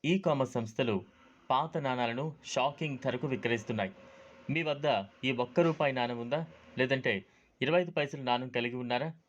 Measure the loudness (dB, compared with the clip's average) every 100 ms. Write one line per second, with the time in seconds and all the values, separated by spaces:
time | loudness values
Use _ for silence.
0 | 2 2 2 2 0 -2 -4 -2 0 0
1 | -4 -20 -20 -20 0 0 2 -2 -2 0
2 | 0 0 -6 -8 -4 0 0 0 -6 -2
3 | -2 -2 -2 -2 0 0 0 -2 -4 -6
4 | -20 -20 -20 -16 -4 -2 0 0 2 0
5 | -2 -4 -2 0 0 4 4 4 0 2
6 | -2 -2 -2 -4 -4 -12 -14 -2 2 2
7 | 2 -2 -4 _ _ _ 2 2 2 -2
8 | -2 -2 0 0 0 -2 -2 -4 -2 -2
9 | -2 -8